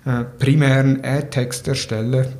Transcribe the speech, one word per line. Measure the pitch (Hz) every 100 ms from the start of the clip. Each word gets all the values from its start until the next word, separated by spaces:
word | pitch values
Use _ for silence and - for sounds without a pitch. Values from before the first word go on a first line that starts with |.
äh, | 139 120 120 -
primären | 135 151 135 135 135 131
Ad-Text | 127 139 147 135 127 - -
erstelle | 135 - 110 117 131 131